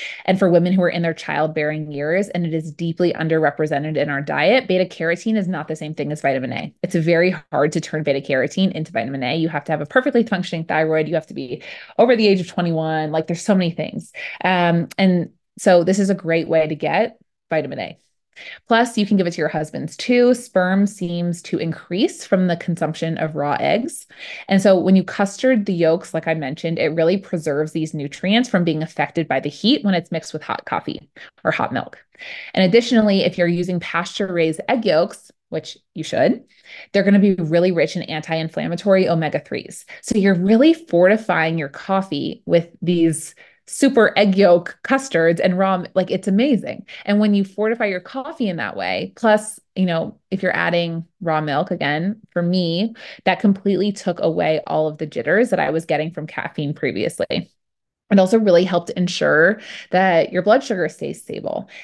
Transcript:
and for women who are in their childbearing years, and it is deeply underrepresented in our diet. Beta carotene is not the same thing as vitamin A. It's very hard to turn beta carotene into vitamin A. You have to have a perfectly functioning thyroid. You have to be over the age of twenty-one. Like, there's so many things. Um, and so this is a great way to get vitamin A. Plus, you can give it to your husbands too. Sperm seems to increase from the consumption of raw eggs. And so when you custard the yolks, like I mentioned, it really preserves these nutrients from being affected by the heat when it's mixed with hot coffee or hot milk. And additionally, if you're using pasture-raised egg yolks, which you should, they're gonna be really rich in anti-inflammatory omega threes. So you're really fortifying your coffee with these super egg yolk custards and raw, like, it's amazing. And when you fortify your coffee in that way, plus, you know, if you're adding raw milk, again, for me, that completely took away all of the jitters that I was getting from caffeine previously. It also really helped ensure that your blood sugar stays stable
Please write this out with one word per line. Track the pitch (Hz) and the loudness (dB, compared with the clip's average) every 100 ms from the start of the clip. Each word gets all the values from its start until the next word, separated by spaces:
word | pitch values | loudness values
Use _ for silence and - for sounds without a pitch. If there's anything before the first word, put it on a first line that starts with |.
| - - - | -12 -6 -2
and | 190 | 2
for | 190 | 4
women | 170 175 | 4 2
who | 190 | 2
are | 175 | 0
in | 170 | 0
their | 170 | -2
childbearing | 160 - 151 156 156 151 156 151 | -4 -6 -2 -2 -2 -4 -4 -8
years, | 143 147 175 202 | -6 -2 -2 -2
and | 180 170 | -2 -2
it | |
is | 160 160 | -4 -6
deeply | 151 170 165 175 | -6 -6 0 0
underrepresented | - 160 160 151 - 156 143 151 151 | 0 0 2 2 0 -2 -2 -2 -2
in | 143 | -2
our | 139 | -2
diet. | 147 143 156 254 190 | -4 0 2 2 2
Beta | 185 | 0
carotene | 180 - 165 170 226 220 | 0 -2 -4 -2 -2 -2
is | 180 | -2
not | 175 156 | -4 -6
the | 160 | -8
same | 151 | -8
thing | 156 143 | -6 -6
as | 151 | -2
vitamin | 143 135 127 | -2 -2 -4
A. | 120 151 - | -6 -8 -8
It's | - 180 | -4 0
very | 160 165 180 185 - | 2 4 2 0 -4
hard | 147 151 | 0 0
to | 165 | 0
turn | - 156 | -4 -4
beta | 151 139 | -2 -2
carotene | 139 135 139 - 190 | 0 -2 0 0 -2
into | - 160 | -2 -4
vitamin | - 117 139 | -4 -4 -4
A. | 127 156 | -4 -2
You | 160 | -2
have | 156 - | -4 -4
to | |
have | 156 | -4
a | 147 | -4
perfectly | 262 254 240 | -4 -2 -2
functioning | 226 196 185 165 160 | -2 -4 -6 -8 -4
thyroid. | 156 160 156 156 | -4 -2 -2 -2
You | |
have | 165 151 | -4 -6
to | - | -12
be | 131 - - - - - | -10 -12 -14 -18 -8 0
over | 240 233 | 2 4
the | 214 | 4
age | 190 | 2
of | 175 | 0
twenty-one. | - 175 160 160 156 156 | -4 -2 -2 -2 -2 -2
Like, | 156 160 | -2 -4
there's | 170 - | -4 0
so | 190 | 2
many | 175 | 2
things. | 170 156 - 165 - - - | -2 -8 -8 -14 -14 -16 -4
Um, | 180 185 175 170 - - | 0 2 2 2 -2 0
and | 190 180 165 - _ - | 2 2 0 -10 _ -2
so | - 180 | 4 6
this | 170 190 | 4 2
is | 196 | 2
a | 185 | 0
great | 165 165 160 | 0 -2 2
way | 160 156 | 2 2
to | 156 | -2
get | 151 160 233 - _ _ _ | -2 0 -2 -4 _ _ _
vitamin | 160 139 - | -4 -4 -6
A. | 92 - _ _ _ - - - _ | -10 -12 _ _ _ -20 -20 -20 _
Plus, | 226 240 233 | 2 2 0
you | 208 | 2
can | 202 | 2
give | 175 | 2
it | |
to | 170 | -2
your | 156 | -2
husbands | 160 156 - 160 - | -2 -6 -6 -10 -8
too. | - 247 240 | 0 4 4
Sperm | 240 - 185 180 196 202 | 4 0 0 2 2 2
seems | - 175 175 175 170 | 0 -6 -2 -2 -4
to | - - | -6 -4
increase | 165 156 - 180 320 - - | -4 -6 -6 -2 -2 -2 -2
from | 190 185 | 2 2
the | 170 | 0
consumption | - 165 156 160 165 165 | -2 -2 -2 -2 -4 -4
of | 160 156 | -4 -2
raw | 143 143 | -2 0
eggs. | 139 190 269 - - - - - - | 0 0 -2 -8 -16 -20 -16 -16 0
And | 196 | 4
so | 208 190 | 6 4
when | 175 190 | 6 4
you | |
custard | 185 - 196 - 254 254 202 | 4 -2 -2 0 2 2 2
the | |
yolks, | 175 165 165 - 165 | 2 2 2 -2 -6
like | 160 | -2
I | |
mentioned, | 165 139 135 165 165 | -2 -4 -6 -4 -2
it | 160 160 | 0 2
really | 160 196 | 2 2
preserves | 196 175 156 143 156 | -2 -4 -2 -2 -2
these | 165 156 | -2 -4
nutrients | 151 139 - 185 220 247 | -4 -8 -6 0 0 2
from | 190 | 2
being | 170 156 | 2 0
affected | 160 - 143 - 160 | -4 -4 -4 -2 -2
by | 135 | -2
the | 147 | -2
heat | - 214 294 208 | -2 0 2 2
when | |
it's | 180 170 | 0 -2
mixed | 165 - | -6 -8
with | 156 | -10
hot | - - - | -8 -8 -4
coffee | - - 67 - - - _ | -4 -4 -10 -12 -20 -20 _
or | - | -2
hot | - - | 0 -2
milk. | 127 - - _ _ - - - - | -4 -8 -14 _ _ -18 -16 -6 2
And | 185 | 4
additionally, | 220 240 240 214 196 | 4 4 4 4 4
if | 165 180 | 2 2
you're | 175 | 0
using | 170 180 180 | 0 -2 -4
pasture-raised | - 170 180 - 196 175 160 156 - | -4 -4 -4 -4 -4 0 0 0 -2
egg | 254 | 0
yolks, | 214 156 196 - - _ _ | 2 2 0 -4 -20 _ _
which | 160 - - _ | -10 -10 -16 _
you | - | -12
should, | 156 - 147 - - _ - - - | -6 2 2 2 -6 _ -20 -20 -4
they're | 202 | 0
gonna | 196 202 | 4 6
be | 202 185 | 6 2
really | 160 170 185 | 0 2 2
rich | 170 156 180 | 2 0 -2
in | |
anti-inflammatory | - 156 160 160 160 - 160 170 208 190 185 | -6 -8 -4 -4 -4 -4 -6 -2 2 2 4
omega | 165 156 156 | 0 0 -4
threes. | - - - - - - | -6 -10 -10 -18 -20 -18
So | - 220 | -2 2
you're | 196 | 4
really | 185 185 226 302 | 2 4 6 6
fortifying | 320 - 170 185 214 214 170 160 165 | 4 2 4 6 4 2 0 0 -2
your | 143 | -6
coffee | - - 196 190 143 87 - - | -10 -2 -2 -2 -4 -6 -8 0
with | 170 165 - | 0 0 -4
these | 170 175 165 160 - - - _ - | -2 2 2 0 -8 -18 -20 _ -16
super | - 277 269 214 - | 0 2 4 4 4
egg | 208 190 | 2 4
yolk | 196 175 175 - | 6 6 2 -10
custards | - 269 269 165 165 170 | -2 -2 0 0 2 2
and | 185 180 | 0 0
raw, | 190 185 170 - | 0 0 -2 -2
like, | 180 | -2
it's | 185 196 | -2 0
amazing. | 196 269 226 180 - - - - | 2 2 0 -2 -10 -14 -10 -2
And | 202 | 2
when | 214 | 2
you | 202 190 | 2 0
fortify | 202 214 233 214 | -2 -4 -2 -2
your | 180 | -4
coffee | - 269 269 330 220 | -8 -10 -12 -6 -4
in | 170 | -4
that | 107 - | -6 -6
way, | 92 92 190 - | -4 -4 -6 -2
plus, | 226 214 214 - _ | 2 2 0 -14 _
you | - 185 | -4 -2
know, | 165 165 - _ | -2 -4 -10 _
if | 190 | -4
you're | 185 | -2
adding | 165 170 170 170 165 165 _ | -2 0 0 -2 -6 -10 _
raw | 170 156 | -4 -2
milk, | 151 139 160 | -2 -2 -2
again, | 175 143 147 180 208 - | -4 -2 -2 -2 -6 -8
for | - | -4
me, | 175 185 175 165 226 226 - - | 0 0 0 -2 -4 -6 -16 -4
that | - 185 | -2 2
completely | 208 190 202 180 208 | 2 2 0 0 0
took | 196 - 170 | -2 -6 -2
away | 170 165 160 156 - | -2 0 0 -2 -2
all | 156 156 | -2 -2
of | 151 | -4
the | 156 | -8
jitters | - 123 190 254 | -6 0 2 2
that | 180 | 2
I | 151 | 0
was | 156 165 | -2 -2
getting | 147 156 | -2 -2
from | 165 156 | -6 -10
caffeine | - - - 143 | -8 -8 -6 -6
previously. | 151 139 98 - - - - - _ _ _ _ _ _ | -4 -4 -2 -4 -4 -4 -4 -6 _ _ _ _ _ _
It | 202 | 4
also | 185 226 | 4 4
really | 214 170 185 | 4 4 4
helped | 175 170 | 0 -4
ensure | - 175 - 151 151 170 220 - - - | -4 -4 0 2 4 4 2 -6 -18 -2
that | 180 190 170 - | 2 4 2 2
your | 185 | 0
blood | 185 240 | 4 2
sugar | 277 196 156 | 2 -2 -4
stays | - 143 160 | -4 -10 -10
stable | - - - - - - | -12 -10 -6 -8 -8 -16